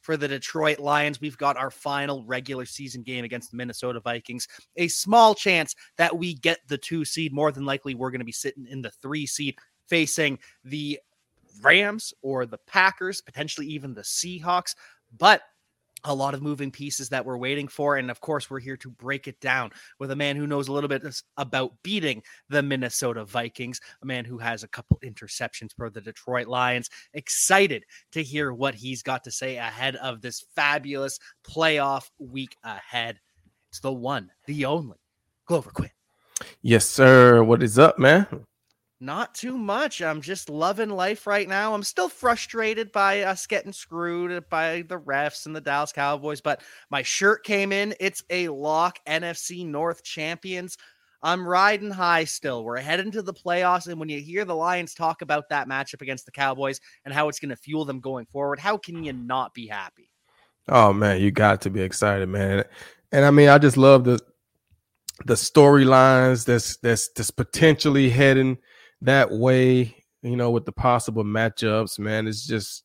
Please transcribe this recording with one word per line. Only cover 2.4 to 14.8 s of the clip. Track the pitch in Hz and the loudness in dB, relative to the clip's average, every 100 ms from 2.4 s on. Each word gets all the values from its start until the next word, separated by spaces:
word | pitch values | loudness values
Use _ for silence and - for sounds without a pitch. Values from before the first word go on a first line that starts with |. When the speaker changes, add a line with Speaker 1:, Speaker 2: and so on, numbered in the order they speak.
| 131 131 123 | -8 -10 -10
Speaker 1:
season | - 135 120 | -14 -14 -14
game | 117 127 120 | -10 -10 -10
against | 120 120 | -12 -14
the | 120 | -12
Minnesota | 123 117 127 117 | -12 -8 -8 -8
Vikings. | 117 120 - 120 - - _ - | -8 -10 -10 -14 -14 -16 _ -6
A | 175 | -4
small | - 190 233 226 | -4 2 6 6
chance | 202 202 175 147 - - - | 6 0 0 -2 -10 -16 0
that | 170 165 | 0 0
we | 175 147 | -8 -4
get | 165 165 _ | -2 -2 _
the | 143 | -10
two | - 165 | -6 -8
seed. | 147 - 160 | -6 -6 -6
More | 139 151 | -2 -2
than | 135 139 | -2 -6
likely, | 135 143 123 | -6 -8 -8
we're | 131 | -8
gonna | 127 | -8
be | 117 | -12
sitting | - 139 143 120 | -10 -10 -12 -16
in | 135 | -14
the | 117 | -14
three | _ 135 151 139 | _ -10 -8 -8
seed | - 143 - _ _ _ | -8 -8 -10 _ _ _
facing | 170 151 - 151 135 _ _ | 0 0 0 -2 -2 _ _
the | 131 147 147 143 _ _ _ _ _ 104 | -14 -10 -8 -10 _ _ _ _ _ 0
Rams | 139 175 202 214 - - | 4 4 2 -6 -12 -12
or | 135 131 120 | -8 -6 -6
the | 107 _ | -10 _
Packers, | 196 190 190 185 190 | 2 2 0 -10 -10
potentially | - - 151 - 147 | -14 -12 -10 -10 -12
even | 151 135 104 | -12 -12 -14
the | |
Seahawks. | 101 - 180 180 170 180 175 - | -10 -8 -8 -8 -2 -2 -4 -14